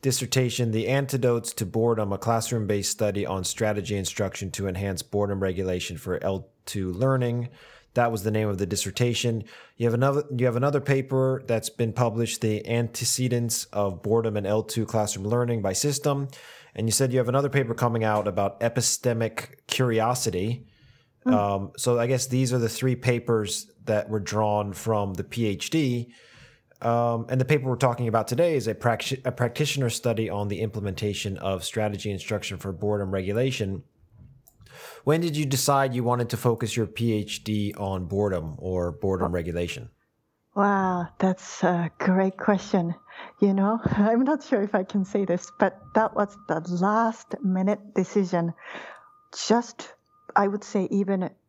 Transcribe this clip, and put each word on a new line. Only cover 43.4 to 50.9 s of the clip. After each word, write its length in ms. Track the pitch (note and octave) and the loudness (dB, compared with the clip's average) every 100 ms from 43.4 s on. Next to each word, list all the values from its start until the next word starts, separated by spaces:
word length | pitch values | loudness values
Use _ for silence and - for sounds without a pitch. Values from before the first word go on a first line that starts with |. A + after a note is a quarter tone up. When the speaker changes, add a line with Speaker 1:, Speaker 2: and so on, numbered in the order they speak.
Speaker 2:
You 140 | G3+ | 2
know, 260 | G3 G3 A3+ | 4 2 2
<laughs> 20 | |
I'm 380 | - - G#3 A#3 | 0 2 4 4
not 180 | C4 D4+ | 4 0
sure 180 | - A#3+ | 0 0
if 120 | G3+ | 2
I 100 | G#3 | 0
can 200 | F#3+ G#3 | 0 -2
say 200 | F#3 G#3 | 0 0
this, 260 | G3 F3 - - | 0 0 -2 2
but 200 | G3 F#3+ - | 2 2 0
that 200 | - A3 | 2 2
was 220 | G#3 G3+ - - | 2 -2 -4 -4
the 120 | E3 E3+ F3 | -4 -2 0
last 540 | F#3 G#3+ A3+ A3+ - - | 2 4 2 -2 -10 -4
minute 520 | G3+ F#3 F#3+ G#3 - | 0 2 2 0 -2
decision. 580 | - F#3 G#3 F#3 F3+ E3+ E3 - - - - - _ _ - - | -2 0 2 2 0 0 -4 -14 -16 -16 -18 -20 _ _ -12 2
Just, 440 | A3+ A#3+ - - - _ _ _ - | 2 2 -12 -18 -18 _ _ _ 2
I 100 | G3+ | 2
would 140 | G#3 | 0
say 220 | - G#3 F#3 | -4 -2 0